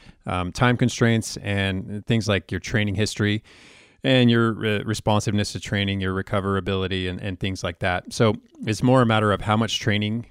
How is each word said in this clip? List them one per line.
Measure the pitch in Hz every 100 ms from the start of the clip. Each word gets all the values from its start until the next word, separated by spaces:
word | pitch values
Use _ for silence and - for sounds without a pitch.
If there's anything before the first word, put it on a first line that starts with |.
| - - -
um, | 92 90
time | - 123 120
constraints | 123 - 120 113 107 -
and | - 101 98 95 - 104 -
things | 117 101
like | 98 -
your | 92
training | - 113 104 95
history | 107 - 104 107 - - - - _ _
and | 135 131 120
your, | 117 113 107 107
uh, | 104
responsiveness | 104 107 - 104 - 104 104
to | 101
training, | - 104 98 98
your | 95
recoverability, | 95 95 107 95 98 95 95 95 95 92
and, | 90
and | 104 92
things | 101 92
like | 92 87
that. | 98 90 -
So | - 113 104 - -
it's | 226 110
more | 127 131
a | 120
matter | 110 107
of | 95
how | - 110
much | 110 -
training | - 104 104 110 117